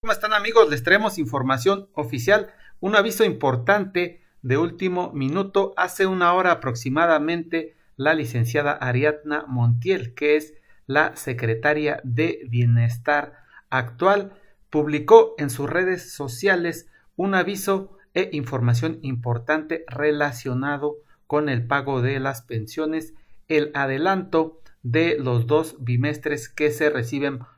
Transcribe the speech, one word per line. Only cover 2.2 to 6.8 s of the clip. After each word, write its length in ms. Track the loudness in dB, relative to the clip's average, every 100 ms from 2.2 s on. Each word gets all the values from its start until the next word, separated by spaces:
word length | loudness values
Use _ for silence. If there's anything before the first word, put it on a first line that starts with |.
| 2 2 2 _ -20 -6
un 160 | 2 2
aviso 260 | 2 2
importante 960 | 0 2 0 0 2 2 2 -2 -4 -8 _ _
de 140 | -2 0
último 560 | 0 -2 -4 -2 -4
minuto. 640 | -4 -2 -2 0 0 0 -2
Hace 300 | -4 0 0
una 280 | 2 2
hora 160 | 4 2
aproximadamente, 1300 | 2 -2 -6